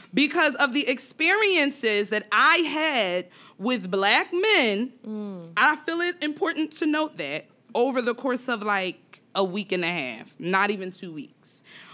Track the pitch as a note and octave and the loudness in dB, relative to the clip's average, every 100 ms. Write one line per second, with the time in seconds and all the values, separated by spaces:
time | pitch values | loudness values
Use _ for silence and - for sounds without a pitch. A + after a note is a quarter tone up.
0 | - F3 D4 D#4 D#4 - C4+ B3+ B3 B3+ | -4 0 2 2 0 2 0 0 -2 -4
1 | - - D#4+ G4+ G#4+ F4+ C#4+ C#4 A3+ G#3 | -6 -2 2 2 4 2 2 0 0 0
2 | G#3 G#3+ G#3+ G#3 C#4+ E4+ D#4 D4+ D#4 C4 | 0 -4 0 4 6 4 2 0 0 0
3 | F#3+ F3+ F3 - - - G#3 B3 F3+ G3 | 0 -2 -4 -16 -20 -6 -2 -2 -2 0
4 | G3 B3+ F#4+ F4 G#4+ G4+ A#3+ G3+ B3 - | 4 4 2 0 4 4 4 2 -2 -8
5 | G#3+ G#3+ G#3 F#3 E3 F3 C4+ D4+ - E4 | -12 -8 -8 -10 -6 2 2 2 -4 -2
6 | F4 F4 D4+ D4 F#4+ D#4 D#4 - D#4 D4+ | -2 -2 -6 -2 -2 -2 -4 -2 0 0
7 | D4+ - C#3+ D3+ - _ _ - B3+ B3+ | -2 -6 -8 -8 -10 _ _ 0 0 2
8 | A#3 A#3+ C4 B3 B3 A#3 G#3 G3+ F#3 - | -2 -2 -4 -4 -4 -4 -2 -2 -2 -8
9 | _ - _ F#3+ F#3+ G3 G3 F#3 E3+ F3 | _ -20 _ -2 0 -2 -2 -2 0 -2
10 | C3 A2 - - E3 F#3+ G3+ G#3 F#3 F#3 | -6 -8 -16 -8 -2 0 0 -2 -6 -12
11 | F#3 D#3 - _ - - - - - | -14 -12 -14 _ -20 -20 -20 -20 -20